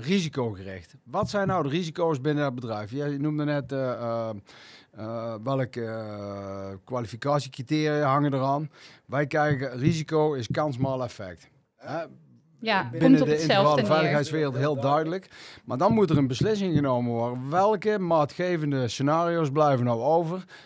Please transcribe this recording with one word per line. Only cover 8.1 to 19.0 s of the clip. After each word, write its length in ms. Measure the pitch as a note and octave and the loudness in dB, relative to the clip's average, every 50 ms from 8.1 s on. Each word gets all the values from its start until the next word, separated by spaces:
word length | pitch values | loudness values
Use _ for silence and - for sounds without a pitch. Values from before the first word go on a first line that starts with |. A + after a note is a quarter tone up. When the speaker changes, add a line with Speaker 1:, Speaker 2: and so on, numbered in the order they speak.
| C3+ C#3+ C#3+ D3 C3+ | 4 4 2 2 0
Speaker 1:
eraan. 360 | C3 C3 C3+ C#3 D3 D#3 D3 _ - - - - - _ | 0 0 0 0 -2 -2 -6 _ -18 -20 -20 -20 -20 _
Wij 200 | - B2+ C#3 D3+ | -6 -2 -2 -2
kijken, 520 | C3+ - D#3 D3 D3+ D3 B2 C3+ C3 B2 B2 | 0 0 0 2 2 2 0 -2 -6 -4 0
risico 540 | C3 E3 E3+ D#3+ D3+ - D#3 D#3 D#3 D#3 D3 | 2 2 2 2 -2 0 2 2 2 2 0
is 140 | C3 A2+ | -2 -4
kans 320 | - C3+ D#3+ D3+ D3+ C3 A#2+ | -4 -2 -2 -2 -2 -2 -2
maal 240 | C3+ C3+ C3+ C3 B2+ | -2 -2 -2 -2 -4
effect. 460 | A#2+ - - G2+ F2+ F2 E2 - _ _ _ _ _ _ | -6 -8 -10 -12 -12 -12 -16 -20 _ _ _ _ _ _
Hè? 260 | _ B2+ D3 C#3+ E3 E3 - C3+ - - _ - - _ _ _ - | _ -14 -10 -8 -8 -8 -10 -14 -20 -20 _ -20 -20 _ _ _ -8
Speaker 2:
Ja, 300 | A3+ A3 G#3+ F#3+ F3 A#2 | -2 0 0 0 0 -2
Speaker 1:
Binnen 180 | A#2+ - E3 E3+ | -2 4 8 8
Speaker 2:
komt 100 | C4+ - | 8 8
op 60 | - | 8
Speaker 1:
de 60 | - - | 4 2
Speaker 2:
hetzelfde 280 | - E3 D#3 A3 G3 | 2 2 4 4 6
Speaker 1:
integrale 160 | - D3 D3+ | 6 4 4
Speaker 2:
neer. 100 | C3+ - | 4 4
Speaker 1:
veiligheidswereld 720 | G3+ D#3 D#3 D#3 D3 D3 D3 C#3+ - D3 D#3+ D3+ C#3 B2+ | 2 4 4 4 2 2 0 0 0 -2 -2 -2 -2 0
heel 240 | B2 C3+ D3+ D3 B2+ | 0 0 0 0 0
duidelijk. 480 | A2+ C#3 C#3+ D#3 D#3+ D#3+ F3 F#3+ F#3+ - - - - - - - - | 0 2 2 2 0 -2 -4 -6 -8 -12 -20 -20 -20 -20 -20 -18 -10
Maar 140 | - B2+ B2+ | -8 -2 2
dan 140 | E3+ G#3 A3+ | 2 4 4
moet 180 | A3 G3+ D#3+ | 4 4 4
er 60 | D#3+ D3 | 4 4
een 80 | C#3 | 2
beslissing 480 | B2 C3 G#2+ D#3 G#3 A3 G3+ G3 F#3 D#3+ | 2 2 0 0 0 0 0 0 2 2
genomen 380 | D3 C#3+ C3+ B2+ A#2+ B2 A#2+ A#2 | 2 2 2 0 0 0 0 0
worden. 380 | A2+ A#2 B2 B2 B2+ B2+ C#3 | -2 -2 -2 -4 -6 -6 -2
Welke 480 | D#3 F3+ G3 G#3+ G#3+ F#3 - G#3+ G#3+ G#3 | 0 2 4 4 2 2 0 0 0 0
maatgevende 920 | F#3 E3+ E3 D#3 D3 C#3 - - F3+ F3+ F3+ E3 D3+ D3 C#3+ C3+ B2+ A#2 | 0 2 2 2 2 2 0 -4 -2 -2 -2 -2 0 0 0 0 0 -2
scenario's 600 | - - | -2 -2